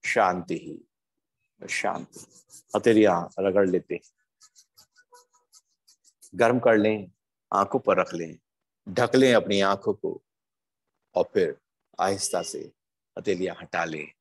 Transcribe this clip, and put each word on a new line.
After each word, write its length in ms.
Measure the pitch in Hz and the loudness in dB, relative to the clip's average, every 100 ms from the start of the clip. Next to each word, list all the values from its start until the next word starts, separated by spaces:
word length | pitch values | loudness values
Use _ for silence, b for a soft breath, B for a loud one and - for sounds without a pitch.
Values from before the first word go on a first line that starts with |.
शांति 500 | - 123 98 90 85 82 | -2 2 2 0 -6 -10
ही, 1080 | - - _ _ _ _ _ _ _ _ - | -10 -18 _ _ _ _ _ _ _ _ -10
शांति। 580 | - 101 90 - - - - _ - _ 107 | -6 -6 -6 -12 -20 -20 -20 _ -20 _ -2
हथेलियां 680 | 117 110 107 87 85 - | 4 4 4 2 -2 -4
रगड़ 240 | 95 95 98 | 0 2 2
लेते 260 | 90 - | 0 -4
हैं, 60 | 87 _ _ _ _ _ _ _ _ _ _ 1077 494 _ 494 494 _ _ _ _ _ _ _ - | -12 _ _ _ _ _ _ _ _ _ _ _ _ _ _ _ _ _ _ _ _ _ _ -20
गर्म 240 | 92 117 123 | 0 2 4
कर 180 | 120 113 | 4 4
लें, 340 | 104 107 95 _ _ _ _ | 4 0 -6 _ _ _ _
आंखों 260 | 101 117 131 | 0 0 0
पर 220 | - 92 | 0 0
रख 140 | 90 | 0
लें, 240 | 82 82 80 _ _ _ _ - | -4 -10 -14 _ _ _ _ -8
ढक 280 | 95 120 | -2 2
लें 180 | 127 131 | 4 6
अपनी 260 | 117 - 101 | 4 2 0
आंखों 340 | 98 98 - | 2 0 -2
को 260 | 101 92 - _ _ _ _ _ _ _ _ _ | -4 -6 -10 _ _ _ _ _ _ _ _ _
और 160 | - - | -4 0
फिर 220 | 107 85 69 _ _ _ - | 0 0 -4 _ _ _ -4
आहिस्ता 440 | 92 98 - 90 | -4 -2 -4 -6
से 160 | 82 73 82 _ _ _ _ - | -6 -12 -14 _ _ _ _ -10
हथेलियां 400 | 95 92 92 82 | -4 -2 -4 -8
हटा 280 | 87 87 | -8 -6
लें। 220 | 82 78 76 _ | -6 -8 -14 _